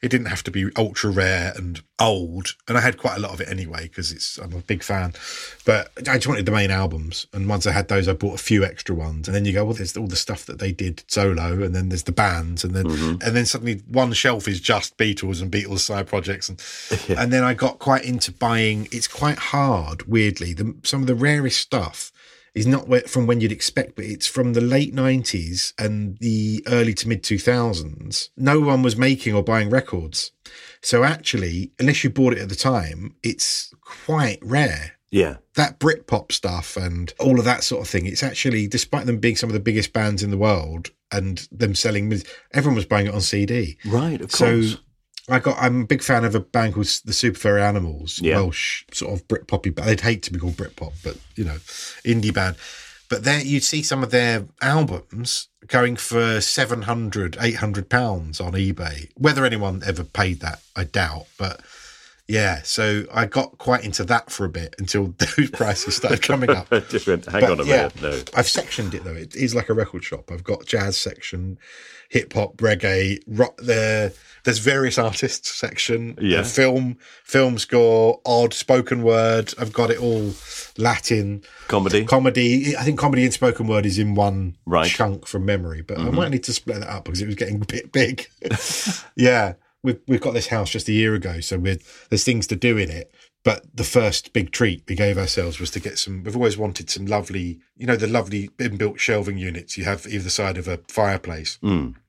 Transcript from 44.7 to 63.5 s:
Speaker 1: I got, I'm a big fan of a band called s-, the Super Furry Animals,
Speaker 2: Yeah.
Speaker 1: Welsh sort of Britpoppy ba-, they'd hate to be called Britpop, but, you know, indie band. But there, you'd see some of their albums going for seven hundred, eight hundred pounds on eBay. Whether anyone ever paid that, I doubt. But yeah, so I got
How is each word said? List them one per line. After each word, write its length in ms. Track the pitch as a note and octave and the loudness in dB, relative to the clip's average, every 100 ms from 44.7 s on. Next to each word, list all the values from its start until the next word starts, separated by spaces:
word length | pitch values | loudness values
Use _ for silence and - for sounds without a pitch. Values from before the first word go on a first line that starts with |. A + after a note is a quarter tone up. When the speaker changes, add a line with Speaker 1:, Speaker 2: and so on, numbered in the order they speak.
| G#2+ _ _ _ - - | -2 _ _ _ -20 0
Speaker 1:
I 120 | B2+ | 0
got, 160 | C3 C3 | 2 2
I'm 200 | B2 B2 | 2 2
a 60 | A2+ | 2
big 180 | C3+ | 0
fan 200 | - B2+ | 4 4
of 120 | A#2 A2 | 4 0
a 40 | |
band 340 | F#2 A#2+ A2+ | 0 0 2
called 120 | G#2 G2 | 0 0
s-, 140 | - | -2
the 120 | - | -2
Super 240 | G#2 B2 G2 | 0 0 2
Furry 220 | A2 G2+ | 2 4
Animals, 600 | G2+ G#2 F2 D2 D2+ - | 4 2 -2 -6 -8 -2
Speaker 2:
Yeah. 140 | E2 D#2+ | 2 2
Speaker 1:
Welsh 480 | F#2+ D#2+ - - - | 2 -2 -4 -6 -8
sort 200 | - - | -8 -6
of 140 | G2+ - | -6 -2
Britpoppy 480 | A2 - G2 - | -4 0 -2 -2
ba-, 80 | D#2+ | -2
they'd 180 | E2 A2 | 0 2
hate 220 | G#2+ A2 | 2 0
to 100 | - | -2
be 60 | F2 | -4
called 180 | F2 E2 | -4 -4
Britpop, 360 | F#2+ - D#2 D2+ | -8 -10 -12 -10
but, 140 | - - - | -10 -10 -14
you 80 | - | -6
know, 120 | F#2 D2+ - - - - | -6 -6 -10 -14 -14 -10
indie 280 | - A2+ G#2+ | 0 0 2
band. 220 | G2+ F#2 F2+ - - - - _ | 0 -2 -2 -12 -18 -20 -20 _
But 160 | G#2+ | -2
there, 160 | A2+ D3 | 2 0
you'd 240 | C3+ C#3+ | 2 0
see 180 | - D#3 | 0 -2
some 220 | D3+ C3+ | -2 -2
of 60 | B2+ | 2
their 340 | B2 A#2+ A2+ G2+ _ | 2 4 0 -4 _
albums 840 | C3+ D3+ D3 F#2 - G2+ B2 - - _ - | 0 2 2 -2 -8 -10 -4 -6 -6 _ 0
going 300 | B2+ B2 A#2+ | 2 2 0
for 440 | - A#2 A2+ A2 | -2 0 2 2
seven 420 | G2+ - B2+ A#2 | 0 0 0 -2
hundred, 540 | G#2+ A#2+ A2 G#2 F#2 D#2+ | -2 -2 -2 -2 -4 -2
eight 160 | A#2 A2 | -2 -2
hundred 320 | G#2+ G2+ F#2 | -4 -4 0
pounds 520 | B2 A#2+ F#2+ D#2+ D#2+ | 0 0 -2 -6 -6
on 120 | F2+ | -4
eBay. 580 | F#2+ G2 E2+ E2+ D2 D2+ - | 0 0 0 -6 -8 -14 0
Whether 280 | C#3+ C#3 | 2 4
anyone 380 | C3 A2+ G2+ F#2 G2 | 2 0 -2 -4 -4
ever 160 | E2 | -6
paid 360 | E2+ - F#2+ E2+ | -6 -2 0 0
that, 200 | - D#2+ _ | -6 -10 _
I 100 | - | -8
doubt. 420 | F#2 - F2 D#2+ - _ | -4 -2 -2 -4 -14 _
But 220 | F#2+ - - - - - - _ _ | -8 -8 -18 -20 -20 -20 -20 _ _
yeah, 340 | G#2+ G2+ E2 | 0 0 -2
so 420 | - - A2 G#2 - | -4 -2 0 0 -2
I 120 | A2+ A2 | -2 0
got 320 | C3+ C3+ | 0 -2